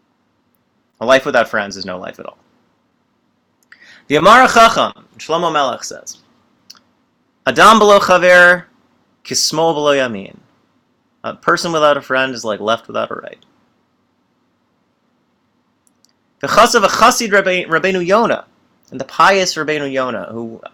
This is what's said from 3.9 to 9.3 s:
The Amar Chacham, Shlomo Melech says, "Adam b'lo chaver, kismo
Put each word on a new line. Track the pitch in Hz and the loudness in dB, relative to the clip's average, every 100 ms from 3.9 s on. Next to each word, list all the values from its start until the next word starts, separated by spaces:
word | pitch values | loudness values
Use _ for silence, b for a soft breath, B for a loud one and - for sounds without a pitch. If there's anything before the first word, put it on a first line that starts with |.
| b - | b -4
The | 147 | 2
Amar | 175 233 247 | 6 6 6
Chacham, | 233 226 - 110 - _ _ | 4 4 4 -4 -6 _ _
Shlomo | - 160 175 | -8 -4 -2
Melech | 151 135 110 | -2 -2 -4
says, | - - - - _ _ _ _ _ _ _ _ _ _ _ _ - | -12 -16 -20 -20 _ _ _ _ _ _ _ _ _ _ _ _ -4
"Adam | 127 190 220 | 4 6 6
b'lo | 214 202 | 6 4
chaver, | 196 180 180 180 175 180 - _ _ _ _ _ | 4 2 4 6 6 2 -4 _ _ _ _ _
kismo | - | -10